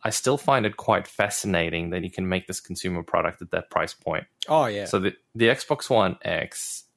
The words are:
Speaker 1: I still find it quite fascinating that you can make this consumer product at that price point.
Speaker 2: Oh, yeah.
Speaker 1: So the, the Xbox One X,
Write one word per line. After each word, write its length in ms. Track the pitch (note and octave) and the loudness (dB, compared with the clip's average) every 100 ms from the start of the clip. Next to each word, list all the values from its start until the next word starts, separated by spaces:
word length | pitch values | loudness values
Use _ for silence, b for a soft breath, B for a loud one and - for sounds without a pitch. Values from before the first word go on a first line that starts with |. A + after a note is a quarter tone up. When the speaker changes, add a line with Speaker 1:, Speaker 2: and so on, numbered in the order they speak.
Speaker 1:
I 60 | A2+ | -2
still 260 | - - C#3+ | 0 2 2
find 280 | - C3+ G#2+ | 4 2 2
it 100 | - | -2
quite 300 | - G2 - | 2 2 0
fascinating 840 | - G2+ - G#2 F2 E2 E2 E2+ | 0 0 0 0 2 2 -2 -2
that 140 | F2+ | -4
you 60 | F#2 | -4
can 180 | - F#2 | -4 -2
make 180 | F#2 - | -2 -4
this 140 | F#2 | -10
consumer 420 | - F2 F#2+ F2 | -8 -6 -4 -4
product 400 | E2 E2+ E2 - | 0 0 0 -4
at 80 | F2 | -4
that 200 | E2+ - | -4 -2
price 240 | - D#2+ | -2 -2
point. 320 | - - D#2 - _ - | -6 -4 -4 -6 _ 0
Speaker 2:
Oh, 180 | D#3 B2+ | 2 2
yeah. 180 | G2+ | -2
Speaker 1:
So 140 | F#2 G2+ | -2 0
the, 140 | F#2+ - _ | 0 -4 _
the 120 | A2+ A#2 | 2 4
Xbox 440 | C3+ - D3 - | 4 0 -4 2
One 260 | A#2 F#2+ F2+ | 2 2 0
X, 640 | - E2+ - - - - - | -4 -2 -4 -8 -10 -10 -14